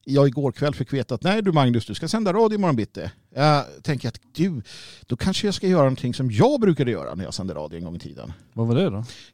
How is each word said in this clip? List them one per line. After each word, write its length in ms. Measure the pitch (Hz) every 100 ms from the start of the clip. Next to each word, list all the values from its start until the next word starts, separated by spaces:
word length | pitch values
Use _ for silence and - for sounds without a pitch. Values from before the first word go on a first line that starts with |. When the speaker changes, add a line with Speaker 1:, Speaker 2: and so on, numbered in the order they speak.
Speaker 1:
jag 240 | - 139 139
igår 240 | 139 139
kväll 220 | - 143
fick 180 | 135 131
veta 220 | 139 -
att, 80 | 123
"Nej 200 | 170 214
du 100 | 196
Magnus, 340 | 160 127 117 -
du 80 |
ska 140 | 101 165
sända 240 | 220 202
radio 260 | 190 226 214
imorgon 180 | 185 120
bitti." 340 | 101 95 85 - _
Jag 300 | 127 151 147 117 71
tänker 260 | - 135 120
att, 120 | - _
du, 280 | - 190 143 - - - - -
då 100 | 120
kanske 300 | 190 190 208
jag 80 |
ska 140 | - 190
göra 140 | 180
någonting 320 | 135 - 123
som 160 | 120 131
jag 300 | 104 247 294
brukade 300 | 208 147 123
göra 240 | 95 64
när 100 | 87
jag 100 | 82
sände 200 | - 92
radio 240 | 76 76 82
en 60 |
gång 120 | 85 85
i 20 |
tiden. 340 | 76 62 55 - -
Speaker 2:
Vad 140 | 110 117
var 80 |
det 160 | 120 185
då? 140 | 101 120 - -